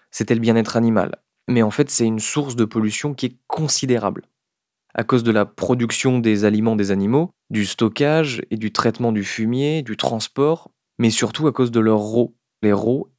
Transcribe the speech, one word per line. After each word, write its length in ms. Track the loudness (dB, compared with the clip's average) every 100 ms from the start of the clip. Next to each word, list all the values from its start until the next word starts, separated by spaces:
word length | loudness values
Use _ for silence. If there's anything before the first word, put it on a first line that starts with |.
| _
c'était 240 | -6 -2
le 60 | 0
bien-être 360 | 2 2 2 0
animal. 400 | 2 2 0 -6 _ _ -2
Mais 140 | 2
en 80 | 2
fait, 200 | 0 0
c'est 160 | 0 0
une 120 | -2
source 380 | -4 -4 -4 -2
de 80 |
pollution 480 | -2 0 -2 -2 -6
qui 140 | -4 -6
est 100 | -8 -10
considérable. 760 | -4 -2 -2 0 0 0 -4 -12 _ _ _ _ _ _
À 100 | -6
cause 180 | 0 0
de 80 | 2
la 160 | 2 0
production 720 | -2 -2 0 -2 0 0 2
des 260 | 2 2
aliments 320 | 2 2 2 0
des 140 | 0
animaux, 400 | 0 2 0 -2 _ -6
du 140 | -4
stockage 760 | -2 0 0 2 2 2 0 -4 -8
et 60 | -6
du 160 | -4
traitement 400 | 0 0 0 0
du 120 | -2
fumier, 580 | -4 -4 -2 0 -2 -2
du 140 | -4 -4
transport, 760 | -2 -2 -4 0 0 0 -6 _ _ 0
mais 120 | 0
surtout 360 | 2 -2 0 0
à 60 |
cause 180 | 0 0
de 100 | 2
leur 180 | 2 2
rots. 360 | 2 0 -2 _ _ -2
Les 100 | 0
rots 380 | 2 0 -2 -4